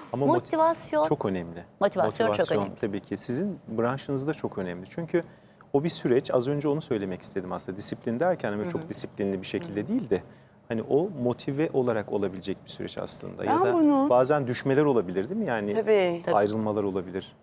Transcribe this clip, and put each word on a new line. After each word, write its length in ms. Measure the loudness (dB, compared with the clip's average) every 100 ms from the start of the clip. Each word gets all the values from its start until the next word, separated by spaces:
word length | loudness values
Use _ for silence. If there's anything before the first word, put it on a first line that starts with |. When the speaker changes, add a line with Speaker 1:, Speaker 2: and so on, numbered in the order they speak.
| -8
Speaker 1:
Ama 120 | 0 2
moti-, 80 | 2
Speaker 2:
motivasyon, 720 | 2 2 4 2 0 2 2
Speaker 1:
çok 180 | 2 0
önemli. 380 | -2 -4 -10 -14 _
Speaker 2:
motivasyon 480 | 0 2 0 2 0
çok 80 | 2
Speaker 1:
Motivasyon 200 | 2 0 -2
Speaker 2:
önemli. 100 | -4
Speaker 1:
tabii 200 | -4 -4
ki. 180 | -6 -8
Sizin 420 | -4 -4 -4 -6 -6
branşınızda 680 | -2 0 -2 -4 -4 -2
çok 240 | -4 -6 -4
önemli. 280 | -6 -6 -10
Çünkü 340 | -10 -2 -2 -2 -10 -20 -20 -2
o 100 | 0
bir 60 | 2
süreç. 420 | 0 4 2 4
Az 140 | 2 2
önce 200 | 0 0
onu 140 | -2
söylemek 400 | 0 -2 -2 -4
istedim 300 | -6 -6 -4
aslında. 260 | -6 -6 -8
Disiplin 420 | -8 -6 -4 0
derken 340 | 0 0 -2
ama 100 | -2
Speaker 2:
Hı 60 | -4
Speaker 1:
çok 120 | -4
Speaker 2:
hı. 60 | -4
Speaker 1:
disiplinli 520 | -6 -6 -4 -2 -2
bir 60 | -4
şekilde 320 | -4 -4 -6
Speaker 2:
Hı 40 |
hı. 40 | -2
Speaker 1:
değil 220 | -2 0
de 140 | -2 -2 -16 -20 -20 _
hani 160 | -6
o 260 | 2 2 2 0
motive 460 | -2 -2 -4 -2 0
olarak 380 | 2 2 0 0
olabilecek 460 | -2 -2 -4 -6 -8 -8
bir 40 |
süreç 280 | -10 -8 -8
aslında. 480 | -8 -8 -8 -6 0
Ya 60 |
Speaker 3:
Ben 120 | 2
Speaker 1:
da 100 | 4
Speaker 3:
bunu 340 | 4 4 4 6
Speaker 1:
bazen 380 | 6 6 2 2
düşmeler 360 | -2 2 4
olabilir 460 | 6 4 2 -2 -2
değil 100 | -2
mi? 60 | -2
Yani 260 | -2 0
Speaker 3:
Tabii. 480 | 0 4 4 4 0 2
Speaker 2:
Tabii. 100 | 2
Speaker 1:
ayrılmalar 480 | 2 2 0 0
olabilir. 520 | 0 -2 -4 -6 -8 -16